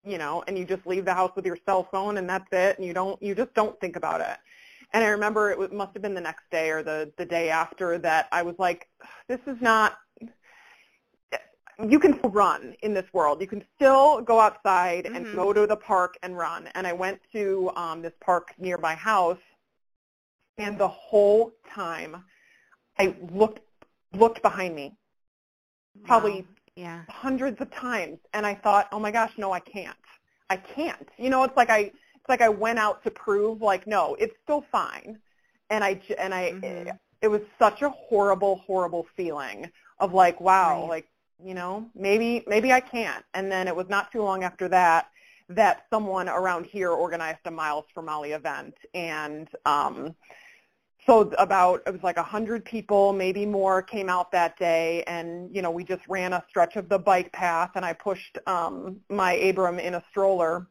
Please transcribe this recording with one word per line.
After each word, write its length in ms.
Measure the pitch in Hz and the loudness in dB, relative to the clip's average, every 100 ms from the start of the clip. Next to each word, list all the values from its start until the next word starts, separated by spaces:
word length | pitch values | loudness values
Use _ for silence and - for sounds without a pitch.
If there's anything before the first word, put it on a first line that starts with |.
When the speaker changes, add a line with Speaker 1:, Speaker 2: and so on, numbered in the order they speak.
Speaker 1:
you 140 | 202 185 | -10 -8
know, 240 | 147 165 - | -4 -6 -6
and 120 | 190 | -8
you 60 | |
just 220 | 180 190 - | -6 -6 -4
leave 180 | 185 | -4
the 100 | 190 | 0
house 180 | 180 185 196 | 0 0 -2
with 100 | 185 | -6
your 120 | 175 - | -6 -2
cell 180 | 190 180 | -2 -2
phone 280 | 196 202 202 | -4 -4 -4
and 100 | 180 | -4
that's 200 | 190 190 | -4 -2
it. 260 | 185 190 - | 2 2 0
And 80 | 185 | -6
you 60 | |
don't, 260 | 175 190 190 | -4 -4 -6
you 120 | 202 | -6
just 200 | 196 247 | -4 -2
don't 240 | - 214 - | 0 -2 -4
think 160 | 175 170 | -10 -6
about 240 | 160 165 | -4 -4
it. 160 | - - _ - - - - | -4 -8 _ -20 -20 -20 -2
And 120 | 220 | 0
I 40 | 220 | 2
remember 420 | 208 208 214 208 | 2 0 0 0
it 80 | 180 | -2
was, 120 | 190 | -6
must 220 | 202 190 | -6 -10
have 80 | 214 | -8
been 120 | 202 | -8
the 60 | 185 | -6
next 300 | 165 - _ | -8 -12 _
day 200 | 170 160 | -4 -2
or 120 | 156 | -4
the, 300 | 156 156 151 - | -4 -6 -8 -10
the 100 | 170 | -4
day 240 | 170 165 | -2 0
after 480 | 160 165 - 180 170 | 0 -2 -4 -4 -2
that 280 | 170 160 - | 0 0 0
I 100 | 175 | -2
was 120 | 175 175 | -2 -2
like, 300 | 180 175 - _ - - - | -2 -2 -10 _ -20 -20 -10
"This 120 | 247 277 | -8 -8
is 140 | 240 | 0
not, 380 | 240 220 214 - _ _ 226 _ _ _ _ _ _ _ _ _ _ 143 _ _ - - 214 | 2 4 2 -2 _ _ -20 _ _ _ _ _ _ _ _ _ _ -12 _ _ -20 -8 2
you 120 | 285 | 6
can 180 | 330 285 | 6 4
still 120 | 240 | 0
run 440 | 202 190 151 123 - | 2 2 2 -6 -8
in 100 | 214 | -4
this 100 | 202 185 | -4 -2
world. 280 | 190 147 147 | 0 0 0
You 60 | 190 | -6
can 180 | 202 - _ | -10 -14 _
still 440 | 269 269 285 294 | 6 8 6 4
go 180 | 226 226 | 4 6
outside 680 | 214 - 202 180 180 175 185 | 6 4 2 2 2 -2 -6
and 120 | 233 220 | -10 -8
Speaker 2:
Mm-hmm. 100 | 180 | -2
Speaker 1:
go 160 | 190 | 2
to 140 | 208 208 | 4 2
the 100 | 208 | 0
park 400 | - 190 180 - | 0 0 0 -4
and 140 | 180 180 | -12 -6
run." 320 | 160 170 156 | -6 -6 -10
And 120 | - 185 | -6 -6
I 60 | |
went 280 | 175 185 190 _ | -4 -6 -6 _
to, 380 | 220 196 190 185 - | -4 -2 -2 -2 -4
um, 260 | 170 160 | -8 -8
this 100 | 165 _ | -10 _
park 340 | - 175 175 - | 0 0 -2 -10
near 200 | 185 175 | -8 -4
my 160 | 160 | -4
house, 440 | 160 196 208 175 185 _ _ _ _ _ _ _ _ _ _ _ - | -4 0 2 2 -2 _ _ _ _ _ _ _ _ _ _ _ -10
and 200 | 208 208 | -8 -2
the 100 | 185 | -2
whole 640 | - - 214 202 214 226 _ - | -2 2 6 6 6 4 _ -18
time 520 | 208 175 160 160 170 _ _ _ _ _ _ _ - | -10 -8 -8 -12 -16 _ _ _ _ _ _ _ 0
I 180 | 190 - 175 | 0 0 -12
looked, 280 | 180 214 - _ _ _ _ _ | 2 2 2 _ _ _ _ _
looked 300 | 185 226 226 | 4 4 6
behind 320 | 208 175 185 | 0 0 -6
me, 220 | 160 139 _ _ _ _ _ _ _ _ _ _ _ | -6 -12 _ _ _ _ _ _ _ _ _ _ _
probably 380 | - 233 214 196 | 2 4 4 -4
Speaker 2:
Wow. 60 | 185 _ _ | -14 _ _
Yeah. 300 | - 175 170 165 | -16 -14 -14 -18
Speaker 1:
hundreds 520 | - 269 262 269 202 | -10 -6 -4 -4 -6
of 100 | 262 | -12
times, 480 | - 247 226 160 165 _ | -10 -6 -6 -6 -14 _
and 120 | 214 208 | -6 -4
I 80 | |
thought, 340 | 202 214 202 202 | -2 2 2 2
"Oh 60 | 214 | -4
my 100 | 214 | -2
gosh, 220 | 226 226 - | -2 -2 -4
no, 140 | 196 | -6
I 80 | 180 | -6
can't. 360 | - 208 170 - _ _ _ _ _ | -8 -14 -14 -18 _ _ _ _ _
I 60 | 190 | -6
can't." 520 | - - 311 - - - | -6 -8 -8 -8 -18 -6
You 120 | 247 | -2
know, 140 | 262 | 2
it's 120 | 262 254 | 2 2
like 140 | 240 | 4
I, 80 | 220 | 2
it's 480 | 202 _ _ _ - | 0 _ _ _ -2
like 120 | 254 | 4
I 80 | 233 | 4
went 300 | 202 220 233 | 4 -2 0
out 240 | 214 - | 0 -2
to 60 | 226 | -8
prove, 520 | 214 - 202 208 220 | -8 -2 0 0 0
like, 240 | 214 185 208 | 0 0 0
"No, 280 | 208 151 - | 0 0 -2
it's 200 | 220 - | -4 -4
still 200 | - 294 - | -4 -4 0
fine." 460 | 220 160 - - 220 _ _ _ _ _ | -2 -2 -8 -16 -20 _ _ _ _ _
And 140 | 214 | -2
I 100 | 190 | 0
j-, 220 | 190 - 208 | -2 -6 -6
and 180 | 190 | -4
I, 200 | 185 180 | -4 -4
Speaker 2:
Mm-hmm. 420 | 185 190 175 175 196 _ _ | -6 -10 -10 -12 -14 _ _
Speaker 1:
it 60 | 220 | 0
was 140 | 214 208 _ | 0 -4 _
such 240 | 220 208 | 2 4
a 80 | 285 | -6
horrible, 640 | - - 214 202 185 202 190 - | -6 -2 2 2 2 0 -2 -2
horrible 400 | 190 175 170 165 - | -2 -2 -4 -8 -8
feeling 540 | 170 147 131 101 170 _ _ _ | -6 -6 -10 -12 -16 _ _ _
of 120 | 190 | 0
like, 260 | 185 180 175 | 6 6 6
"Wow, 420 | 180 190 170 143 | 4 6 4 0
Speaker 2:
Right. 60 | 156 | -4
Speaker 1:
like, 200 | 160 - _ _ _ | -8 -10 _ _ _
you 100 | 185 | -12
know, 340 | 185 180 202 226 | -10 -8 -8 -12
maybe, 500 | - 196 214 233 240 - | -6 0 2 2 -2 0
maybe 260 | 214 254 | 2 4
I 80 | 254 | 2
can't." 440 | 254 233 196 - _ | 2 -6 -6 -8 _
And 160 | 185 196 | -8 -4
then 160 | 190 185 | -2 -2
it 80 | 185 | -4
was 120 | 185 | -2
not 240 | 202 - | -2 -2
too 100 | 233 | -4
long 220 | 208 190 | -2 -2
after 240 | 180 - 180 | -4 -6 2
that 420 | 185 175 165 - _ _ _ _ | 4 6 4 0 _ _ _ _
that 360 | 180 202 - _ | 2 4 2 _
someone 380 | 220 208 190 180 | -2 -2 -4 -2
around 380 | 151 185 170 175 | -2 0 -2 -6
here 240 | 202 180 | -4 -2
organized 500 | 165 170 170 160 160 175 | 0 -2 -4 -6 -8 -12
a 40 | |
Miles 360 | 165 156 151 151 | -6 -4 -4 -8
for 80 | - | -14
Molly 300 | 160 151 147 | -8 -8 -6
event. 420 | 156 156 143 139 - - | -8 -8 -10 -12 -20 -14
And, 540 | 180 165 156 151 151 160 - - | -10 -8 -8 -8 -10 -14 -4 0
um, 480 | 147 143 - 143 - _ - - _ _ _ _ _ - | 2 0 -4 -12 -14 _ -20 -20 _ _ _ _ _ 6
so 240 | 226 208 - | 6 6 2
about, 440 | 196 196 180 180 - | 2 6 4 2 -4
it 60 | |
was 100 | 185 | -4
like 160 | 185 170 | -4 -2
a 40 | |
hundred 420 | 170 214 220 226 | -4 -4 -4 -6
people, 480 | 185 226 208 202 196 | -6 -10 0 4 4
maybe 320 | 196 185 190 208 | 2 -2 -2 -2
more, 340 | 202 190 185 | 0 2 2
came 300 | 185 220 190 | 0 -6 -2
out 200 | 180 175 | -2 0
that 260 | 180 170 - | 0 0 0
day. 440 | 170 165 165 170 | 0 2 0 -2
And, 500 | - 170 165 175 180 | -4 -8 -8 -12 -10
you 80 | 190 | -6
know, 80 | 180 | -4
we 120 | 170 | -6
just 220 | 180 185 - | -6 -8 -6
ran 280 | 190 185 | -4 -2
a 100 | 180 - | -4 -4
stretch 260 | 190 170 214 | 0 2 0
of 120 | 180 | -2
the 80 | 196 | 0
bike 340 | 202 185 180 | 4 2 2
path, 380 | - 180 165 180 190 | -4 -2 0 -2 -4
and 80 | |
I 100 | 180 | -6
pushed, 420 | 165 208 190 - - - | -6 -6 -6 -10 -12 -4
um, 540 | 180 165 175 185 202 _ | -4 -4 -6 -12 -14 _
my 240 | 202 185 | -2 0
Abram 440 | 175 190 190 180 175 | 2 2 2 0 -2
in 160 | 175 | -6
a 100 | 175 _ | -6 _
stroller. 560 | 202 196 185 165 175 180 | 0 2 2 0 -2 -8